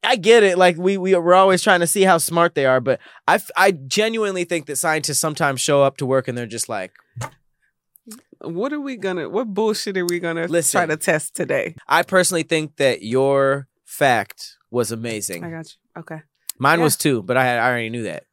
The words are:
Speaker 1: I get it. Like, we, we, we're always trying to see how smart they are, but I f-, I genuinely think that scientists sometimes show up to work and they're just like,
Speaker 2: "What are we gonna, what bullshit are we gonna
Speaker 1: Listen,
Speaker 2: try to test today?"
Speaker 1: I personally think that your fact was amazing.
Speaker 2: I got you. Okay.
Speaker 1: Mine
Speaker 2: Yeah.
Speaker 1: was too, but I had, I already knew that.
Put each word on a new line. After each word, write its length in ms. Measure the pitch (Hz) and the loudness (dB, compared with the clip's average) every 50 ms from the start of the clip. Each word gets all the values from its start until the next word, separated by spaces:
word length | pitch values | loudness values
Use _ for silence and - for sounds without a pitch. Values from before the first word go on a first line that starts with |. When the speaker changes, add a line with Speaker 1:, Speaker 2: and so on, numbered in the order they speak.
Speaker 1:
I 140 | - 220 262 | 2 0 0
get 260 | 226 160 208 226 240 | 2 4 6 6 8
it. 140 | 208 196 180 | 6 4 4
Like, 220 | 180 185 180 175 156 | 6 4 4 4 2
we, 180 | 175 190 202 | 0 0 0
we, 180 | 196 180 190 190 | 0 2 2 2
we're 200 | 175 165 170 180 | 2 4 6 6
always 280 | 185 190 196 185 175 | 6 6 6 4 2
trying 180 | - 220 190 180 | 4 2 4 4
to 60 | 170 | 2
see 160 | 165 - 208 | 0 2 2
how 140 | 190 190 180 | 4 4 4
smart 380 | 165 - - 170 170 170 170 _ | 2 2 0 0 2 2 2 _
they 100 | 151 139 | 0 2
are, 160 | 131 127 131 | 4 2 2
but 180 | 120 135 123 - - - - - _ - | 2 0 -2 -2 -4 -20 -20 -8 _ 0
I 60 | 254 | 0
f-, 160 | 233 - - - | 0 0 -4 0
I 160 | 175 185 190 | 2 2 2
genuinely 720 | 190 147 135 131 - 202 214 226 226 226 214 202 190 180 175 | 2 -2 -8 -4 -2 0 0 0 0 -2 -2 -2 -2 -4 -4
think 220 | 175 175 165 143 | -4 -4 -6 -6
that 100 | - 147 | -6 -8
scientists 420 | 131 - 165 156 156 139 - 143 - | -4 -2 -2 -2 -2 -2 -4 -4 -2
sometimes 420 | - 160 156 - 165 143 135 127 | -4 -4 -2 0 -2 -2 0 -2
show 220 | - - 147 143 | 0 2 4 4
up 160 | 139 139 - - | 4 2 0 -2
to 80 | 143 | -4
work 220 | 127 135 131 127 - | 0 0 0 -2 -2
and 100 | 120 120 | -8 -8
they're 80 | 120 | -8
just 220 | 110 110 117 - - | -10 -8 -10 -8 -6
like, 220 | 113 101 92 95 _ _ _ _ _ 120 117 - _ _ _ _ _ _ _ _ _ _ _ _ _ _ _ 233 220 - _ _ - _ | -6 -8 -8 -10 _ _ _ _ _ -14 -14 -14 _ _ _ _ _ _ _ _ _ _ _ _ _ _ _ -20 -20 -20 _ _ -20 _
Speaker 2:
"What 320 | - - 170 175 220 277 | -14 -10 -8 -6 -6 -6
are 80 | 294 302 | -6 -6
we 160 | 277 277 262 | -8 -10 -10
gonna, 320 | 220 190 190 185 180 151 - | -8 -6 -6 -6 -4 -6 -4
what 240 | - 208 262 220 | -4 -6 -6 -4
bullshit 460 | 196 202 220 220 214 - - 214 190 190 | -4 -2 -2 -2 -2 -4 -6 -6 -4 -4
are 80 | 175 | -4
we 120 | 175 175 175 | -4 -4 -4
gonna 280 | 175 170 165 170 165 | -4 -4 -4 -4 -4
Speaker 1:
Listen, 320 | 170 156 175 160 - - 202 | -2 -2 0 0 0 0 0
Speaker 2:
try 80 | 175 | 0
to 100 | 156 156 | -2 -4
test 380 | 156 - - 170 156 - - _ | -4 0 0 0 0 -2 -6 _
today?" 400 | - 175 - 139 135 - - 165 - - - | -8 -4 -2 -2 -2 -2 -4 -10 -14 -4 0
Speaker 1:
I 140 | 143 165 180 | 0 0 2
personally 400 | - 190 185 180 - 185 165 156 | 2 2 2 2 2 0 -2 -2
think 320 | - 165 156 156 151 _ | 0 -2 -2 -2 -6 _
that 260 | _ 139 135 120 - | _ 2 2 2 0
your 680 | - 110 117 131 135 139 139 139 135 135 135 139 139 _ _ _ _ | -4 -2 0 2 2 4 2 2 2 2 0 -2 -4 _ _ _ _
fact 720 | _ - - 151 135 123 110 98 _ - - - - - _ _ _ | _ -4 0 2 2 2 2 0 _ -12 -20 -20 -20 -20 _ _ _
was 220 | - 123 117 98 | -4 -4 -2 -2
amazing. 520 | 117 110 113 120 113 107 98 - 92 85 170 | -4 -8 -8 -8 -8 -8 -8 -8 -10 -10 -10
Speaker 2:
I 60 | 170 | -12
got 160 | 165 165 165 | -12 -14 -16
you. 340 | - - _ _ _ _ 175 | -16 -20 _ _ _ _ -20
Okay. 220 | 165 - 160 156 - _ _ _ _ - - _ | -16 -16 -16 -16 -16 _ _ _ _ -20 -12 _
Speaker 1:
Mine 200 | 123 139 160 170 | 2 2 2 4
Speaker 2:
Yeah. 60 | 165 | 2
Speaker 1:
was 120 | 151 127 | 0 0
too, 260 | - - 151 135 113 | 0 0 0 0 -2
but 140 | 95 90 123 | -2 -2 0
I 80 | 127 131 | 0 2
had, 140 | 127 123 117 | 2 0 0
I 100 | 113 127 | 0 0
already 220 | 123 120 113 110 | 0 -2 -4 -6
knew 140 | 117 120 110 | -8 -8 -8
that. 200 | 98 80 - _ _ | -8 -8 -10 _ _